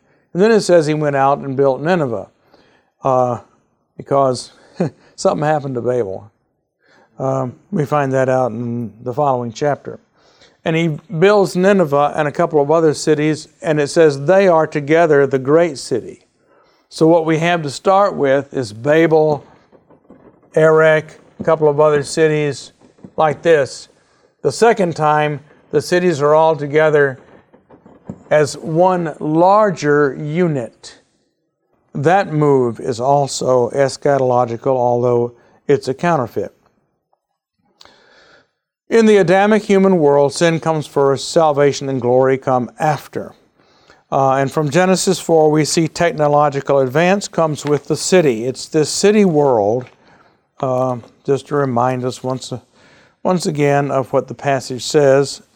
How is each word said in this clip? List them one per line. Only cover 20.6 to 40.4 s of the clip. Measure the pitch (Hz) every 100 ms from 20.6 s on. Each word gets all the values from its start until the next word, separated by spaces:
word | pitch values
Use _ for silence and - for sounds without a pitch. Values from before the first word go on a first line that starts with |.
| 160 156 160 156 156 - _ -
a |
couple | - 156 156
of | 143
other | 151 147
cities | 135 - 160 151 147 131 - _ _ _ - -
like | 160 160
this. | 170 156 131 - - _ _ _ _ _
The | 139
second | - 226 220 180 156
time, | 156 151 151 147 - _ _
the | 151
cities | 135 180 180 151
are | 147
all | 156 160 156
together | 147 147 156 151 143 127 _ - _ _ _ - _ _ - - -
as | 151 147 -
one | - 160 180 180 165 -
larger | 156 156 180 208 214 160 147 147 143 131
unit. | 151 160 180 147 113 - - - _ _ _ _ _ _ _ _ _
That | 151 143 190 190
move | 151 147 135 123 110
is | - 113
also | 123 143 139 - - 127 120
eschatological, | 139 135 - 151 139 127 123 123 117 143
although | 131 123 120 123 120 120 120 _ _ -
it's | 139 -
a |
counterfeit. | 131 175 165 117 - 92 - _ _ _ _ _ _ _ _ _ _ _ _ - _ _ _ _ _ _ _ _ _ _
In | 233 220
the | 208
Adamic | 170 190 202 214
human | 208 196 190 185
world, | 147 143 139
sin | -